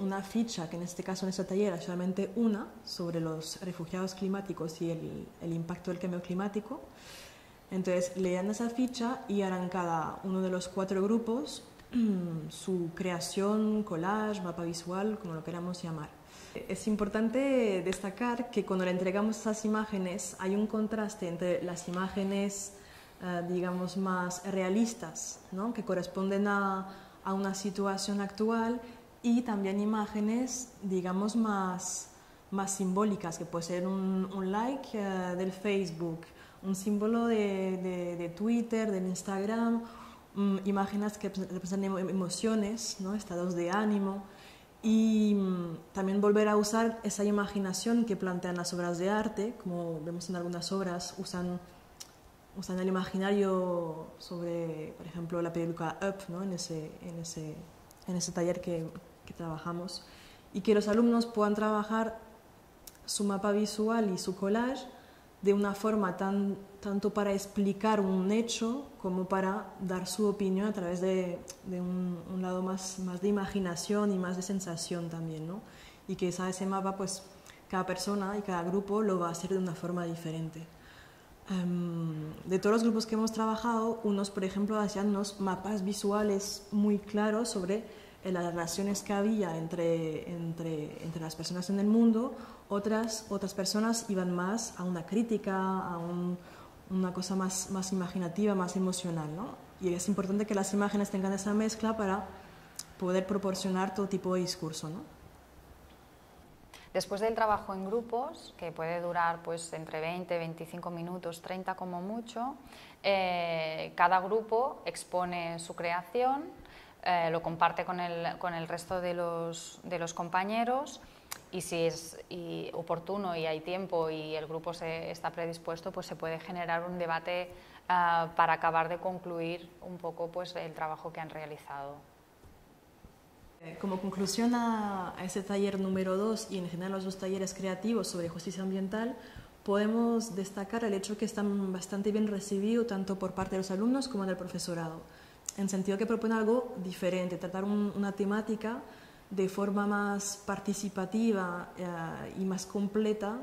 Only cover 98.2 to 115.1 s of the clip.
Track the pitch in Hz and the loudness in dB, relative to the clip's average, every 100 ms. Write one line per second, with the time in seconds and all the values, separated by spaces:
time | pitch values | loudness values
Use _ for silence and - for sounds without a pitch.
98.2 | 170 170 208 190 175 185 185 185 180 165 | -2 2 4 4 2 2 0 0 -2 -2
99.2 | 151 160 240 - - - 185 175 208 196 | -4 -4 -8 -10 -16 -4 0 0 0 0
100.2 | 185 202 214 202 190 202 202 208 202 196 | 2 0 2 0 2 2 2 2 0 0
101.2 | 190 196 202 208 220 220 220 226 196 196 | 0 0 2 2 2 0 0 0 0 0
102.2 | 190 - - - - - - - 180 185 | -2 -12 -16 -20 -20 -16 -14 -4 2 2
103.2 | 190 202 190 190 196 185 190 196 196 190 | 2 0 0 0 0 2 0 0 0 0
104.2 | 180 185 175 - 156 160 156 185 302 - | 2 0 0 -2 -6 -6 -8 -8 -12 -18
105.2 | - - - - - - - - - - | -20 -20 -20 -20 -20 -20 -20 -20 -20 -20
106.2 | - - - - - - - 185 185 202 | -20 -20 -20 -20 -20 -20 -2 -2 0 0
107.2 | 220 226 220 202 208 190 190 233 226 233 | 0 2 4 2 0 -6 -2 -2 0 -2
108.2 | 285 - - - 170 160 160 175 175 175 | -2 -8 -16 -10 -10 -4 -2 -2 -2 2
109.2 | 170 165 170 165 165 160 156 156 160 180 | 2 0 -4 -6 -6 -8 -6 -4 -4 -4
110.2 | 175 175 165 165 165 175 175 170 170 180 | -2 -2 -2 -8 -10 -8 -8 -6 -6 -6
111.2 | 170 170 185 185 190 185 180 175 185 226 | -8 -8 -8 -6 -6 -6 -6 -6 -6 -8
112.2 | 226 226 247 294 - - - - 196 196 | -8 -6 -6 -8 -16 -20 -20 -2 2 4
113.2 | 185 175 170 165 160 160 160 160 175 185 | 2 0 0 0 -2 -4 -6 4 6 6
114.2 | 185 220 220 226 269 - - - - | 4 0 2 2 2 -2 -8 -8 -4